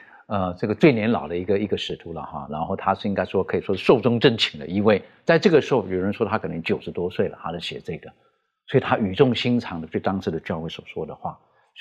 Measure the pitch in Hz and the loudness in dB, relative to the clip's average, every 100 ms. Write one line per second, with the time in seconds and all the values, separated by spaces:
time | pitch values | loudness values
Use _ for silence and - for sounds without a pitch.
0 | - - - 104 92 87 107 107 156 117 | -20 -20 -6 -2 -2 -2 -2 4 4 6
1 | 107 104 76 87 90 101 104 90 - 85 | 2 0 -2 -4 0 0 0 -2 -4 -8
2 | 85 82 71 76 69 76 82 95 98 98 | -10 -10 -10 -10 -8 -6 -4 -2 0 0
3 | 104 95 90 101 90 90 - 95 - 131 | 0 -2 0 0 0 -2 -2 0 4 4
4 | 110 117 135 85 - 76 76 95 104 101 | 4 4 4 4 -2 -4 -4 2 4 4
5 | - _ - 165 190 160 - 131 92 92 | 0 _ 2 4 6 6 4 0 0 -2
6 | 98 - 101 104 85 82 82 101 - 82 | -2 -2 -2 -2 -4 -6 -4 -4 -4 -6
7 | 90 - 90 - 85 82 - 69 - 82 | -4 -2 -2 -4 -10 -8 -8 -10 -10 -12
8 | - - _ _ _ _ - 135 - 120 | -12 -20 _ _ _ _ 0 0 2 0
9 | 101 95 131 110 120 120 - 85 80 104 | 0 4 4 2 0 0 -2 -8 -6 -4
10 | 98 95 98 80 - 85 82 - - - | -2 -2 -2 -6 -4 -6 -6 -10 -12 -10
11 | 80 - - - _ _ _ - | -10 -8 -10 -12 _ _ _ -14